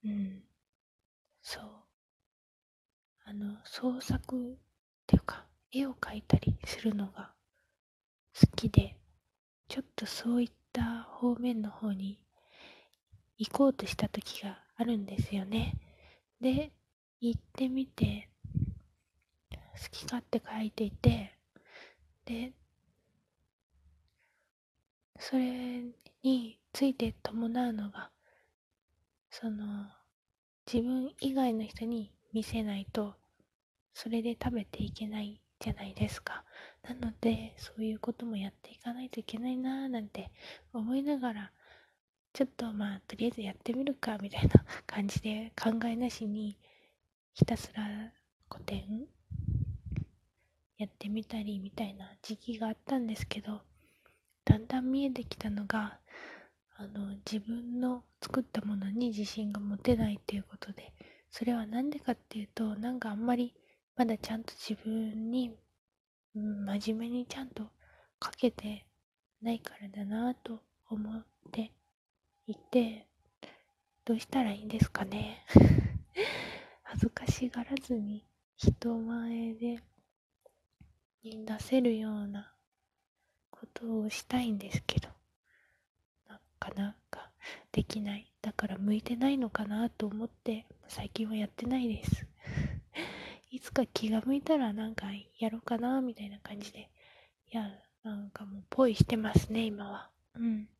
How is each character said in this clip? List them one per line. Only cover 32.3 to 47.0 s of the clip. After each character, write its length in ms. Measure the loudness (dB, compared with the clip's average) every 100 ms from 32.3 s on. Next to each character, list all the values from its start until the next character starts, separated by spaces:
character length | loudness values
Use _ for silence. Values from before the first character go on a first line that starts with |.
見 100 | -4
せ 200 | -2 -2
な 140 | -2 -2
い 100 | -4
と、 240 | -2 -2 -6 _ _ _ _ _ _ _
そ 160 | -12 -4
れ 120 | -2
で 140 | 0 -2
食 140 | -2 -2
べ 100 | -6
て 180 | -6
い 80 | -6
け 160 | -4 -6
な 140 | -6
い 200 | -6 -10 _ _
じ 100 | -6
ゃ 40 |
な 120 | -6 -6
い 80 |
で 160 | -2 -2
す 120 | 0
か。 220 | -8 -10 -12 -20 -20 -20
な 120 | -12 -6
の 180 | -6 0
で、 340 | 0 0 -4 -14
そ 160 | -16 -6
う 60 |
い 100 | -4
う 60 | -4
こ 140 | -6
と 120 | -6 -4
も 100 | -4
や 140 | -6
っ 40 | -8
て 100 | -20
い 60 | -12
か 160 | -10
な 100 | -8
い 60 | -8
と 100 | -10
い 40 |
け 140 | -8 -6
な 120 | -4
い 80 | -2
な 280 | -2 -4 -4
ぁ 20 |
な 120 | -4
ん 60 | -6
て 240 | -10 -12 -14 -18 -18 -12
思 220 | -6 0 0
い 80 |
な 160 | 2 0
が 140 | 0
ら、 180 | -4 -10 _ -20 -20 -20 _ _ _ _
ち 100 | 0
ょ 20 | 0
っ 40 | 0
と 160 | -6
ま 220 | -2 -4 -4
あ、 60 | _
と 80 | -2
り 100 | -2
あ 20 |
え 20 |
ず 100 | -2
や 120 | -8
っ 20 | -8
て 100 | -4
み 120 | -2 -2
る 80 | -2
か、 220 | -4 -4
み 100 | -6
た 100 | 2
い 80 | 12
な 180 | 12 10 -12 -6
感 200 | -2 0
じ 140 | 0
で 320 | -2 -6 -6 -2
考 240 | 0 2 0
え 80 | 0
な 140 | -2
し 160 | -2 -4
に、 320 | -4 -4 -8 -16 -20 _ _